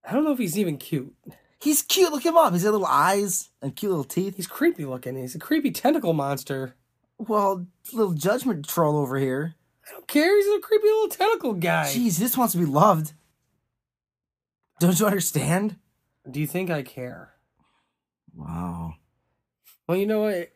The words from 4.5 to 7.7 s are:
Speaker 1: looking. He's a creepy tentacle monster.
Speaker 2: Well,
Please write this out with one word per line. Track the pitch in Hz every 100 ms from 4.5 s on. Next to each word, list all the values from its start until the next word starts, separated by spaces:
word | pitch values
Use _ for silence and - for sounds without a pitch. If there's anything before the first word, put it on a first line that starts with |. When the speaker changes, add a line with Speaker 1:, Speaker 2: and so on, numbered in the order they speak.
| - 330 339
Speaker 1:
looking. | 143 127 127 131
He's | 127 165
a |
creepy | - 311 277
tentacle | - 247 311 226
monster. | 160 139 139 - 135 131 _ _ _ _ _
Speaker 2:
Well, | 220 214 202 190 180